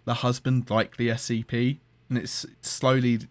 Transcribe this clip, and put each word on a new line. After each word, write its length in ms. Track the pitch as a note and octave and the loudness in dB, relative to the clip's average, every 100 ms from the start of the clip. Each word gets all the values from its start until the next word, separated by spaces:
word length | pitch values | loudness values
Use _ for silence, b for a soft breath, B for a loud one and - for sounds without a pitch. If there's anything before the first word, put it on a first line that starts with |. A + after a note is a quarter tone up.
| - | -4
the 100 | A#2+ | -2
husband 560 | B2 B2 C3 B2+ B2 | 0 0 2 0 2
like 260 | A2 - - | 0 0 0
the 140 | A#2 | -2
S 120 | A2+ | 0
C 200 | - A2+ | -2 -4
P, 360 | A2+ A#2+ B2 D3 _ _ - | -2 0 0 -2 _ _ -4
and 80 | A#2+ | -4
it's 300 | E2 - - - | -4 -8 -8 -10
slowly, 580 | - - C3 C3 B2 A#2 - | -8 0 2 4 4 0 -2